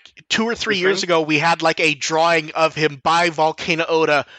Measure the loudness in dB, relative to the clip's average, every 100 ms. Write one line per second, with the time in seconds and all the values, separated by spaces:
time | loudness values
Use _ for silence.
0 | -10 -20 _ -2 -2 -4 -4 0 0 0
1 | 0 0 2 0 0 0 0 0 -2 -2
2 | -2 0 2 2 -2 -2 -2 0 -2 -2
3 | 0 2 0 0 0 -2 -4 -2 0 0
4 | 2 0 -2